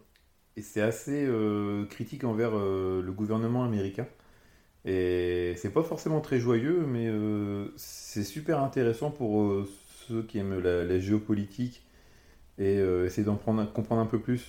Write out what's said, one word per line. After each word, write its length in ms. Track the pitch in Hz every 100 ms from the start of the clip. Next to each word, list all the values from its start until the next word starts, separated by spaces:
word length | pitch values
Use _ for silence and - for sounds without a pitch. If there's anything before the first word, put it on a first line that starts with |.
| - _ _ _ _ -
et 60 |
c'est 180 | 104 107
assez, 420 | 107 117 - 143 139
euh, 580 | 113 107 104 101 101 104
critique 380 | - 113 139
envers, 280 | 123 110 117 107
euh, 460 | 98 95 92 92
le 80 | 90
gouvernement 520 | 95 107 110 113 123
américain. 440 | 123 107 98 98 127 - - - - - _ _ -
Et 680 | 92 90 90 90 90 87 87
c'est 140 | 101
pas 100 | 147
forcément 380 | 165 156 165 156
très 180 | 151 131
joyeux, 460 | 120 117 135 175 147
mais, 200 | 120 117
euh, 600 | 107 107 104 101 101 101 -
c'est 480 | - - - 107
super 380 | 101 - 151 151
intéressant 480 | 135 131 117 113 147
pour, 300 | 147 117 107
euh, 280 | 104 98 98 101 - - -
ceux 160 | 113
qui 160 | 110 110
aiment 200 | 98 95
la, 240 | 90 87 87
la 140 | 92
géopolitique 840 | 95 107 107 104 101 - 123 - - - - - - - - -
et, 200 | 98 101
euh, 280 | 95 90 90
essayer 180 | 98 104
d'en 100 | 104
prendre, 360 | - 110 107
comprendre 300 | - 110 113
un 40 | 110
peu 140 | 113
plus, 260 | 110 123